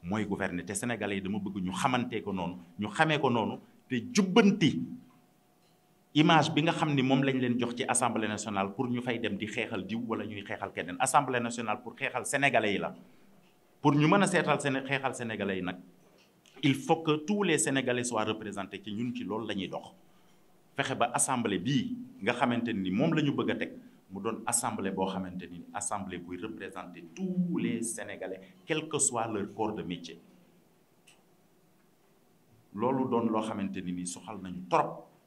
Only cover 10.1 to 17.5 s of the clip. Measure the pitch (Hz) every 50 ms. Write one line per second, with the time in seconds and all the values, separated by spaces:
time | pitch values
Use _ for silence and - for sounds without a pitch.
10.1 | 110 104 104 101 104 101 98 - 107 - 101 95 - 104 87 82 90 90 127 -
11.1 | - 147 139 131 127 120 117 117 117 123 117 107 107 104 - 113 - - 139 127
12.1 | - 127 104 - - 151 139 139 123 117 110 107 98 90 85 78 - - - -
13.1 | - - - - - - _ _ _ _ _ _ _ _ - 143 147 147 151 156
14.1 | 190 202 190 185 190 165 139 151 147 139 - 143 131 135 135 131 139 131 135 131
15.1 | 117 - 123 113 110 101 101 98 95 92 90 90 92 - - - - - _ _
16.1 | - - - _ _ _ _ - _ - - 143 135 139 - - 165 160 - 160
17.1 | 151 151 151 - 208 202 202 175